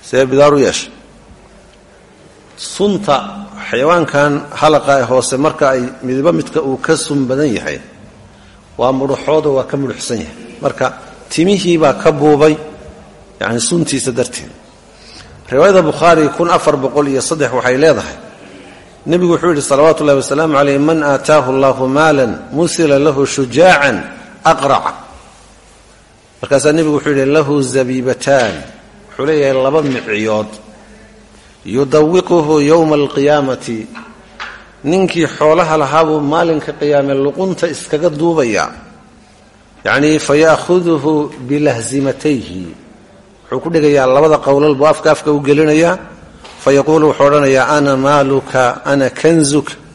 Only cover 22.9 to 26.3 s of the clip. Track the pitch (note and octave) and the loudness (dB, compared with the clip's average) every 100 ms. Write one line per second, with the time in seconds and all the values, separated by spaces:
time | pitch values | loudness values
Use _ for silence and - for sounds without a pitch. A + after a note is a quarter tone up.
22.9 | C#3 D3+ C#3 C#3 - C3 A#2 F3+ D#3+ C#3+ | 2 2 0 -2 -2 -4 4 4 4 2
23.9 | G#2 - - - - - D#3+ C#3 A#2+ - | -2 -8 -16 -20 -4 0 0 0 0 -2
24.9 | - - - - - - - - - _ | -10 -20 -20 -20 -20 -20 -20 -20 -20 _
25.9 | - _ _ _ | -20 _ _ _